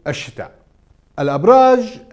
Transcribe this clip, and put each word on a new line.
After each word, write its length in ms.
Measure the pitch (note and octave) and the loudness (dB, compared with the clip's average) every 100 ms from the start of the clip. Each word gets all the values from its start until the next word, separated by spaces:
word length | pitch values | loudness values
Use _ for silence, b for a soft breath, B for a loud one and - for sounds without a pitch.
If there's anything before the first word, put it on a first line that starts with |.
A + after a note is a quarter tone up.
| D3 | -10
الشتاء. 440 | C3+ - - D#2+ _ _ _ _ _ _ - | -10 -12 -16 -18 _ _ _ _ _ _ -8
الأبراج 840 | C#3+ C#3 F#3+ C4 C4 B3+ A3+ - - | -6 0 2 4 4 2 -2 -12 -14